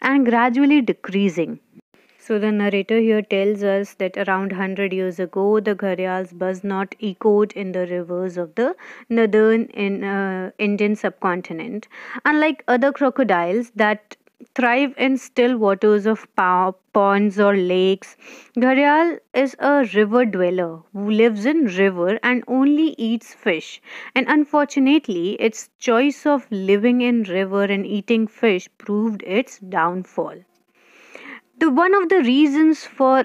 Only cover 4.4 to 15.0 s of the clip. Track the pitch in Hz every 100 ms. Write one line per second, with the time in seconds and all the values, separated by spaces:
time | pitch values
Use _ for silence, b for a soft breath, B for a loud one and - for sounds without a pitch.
4.4 | 196 185 190 190 196 185 185 175 180 190
5.4 | 196 214 208 196 196 180 185 185 185 175
6.4 | 185 185 202 196 196 - 214 180 220 208
7.4 | 208 - 190 180 180 180 170 180 185 180
8.4 | 170 - 254 370 B B B 226 226 214
9.4 | 220 226 - - 202 196 196 196 196 185
10.4 | 185 - 208 202 208 214 196 - 190 175
11.4 | 170 165 160 196 - B B 254 294 302
12.4 | 311 294 - 247 277 277 277 - 240 180
13.4 | 170 208 240 208 214 214 _ - _ _
14.4 | - - 240 240 277 269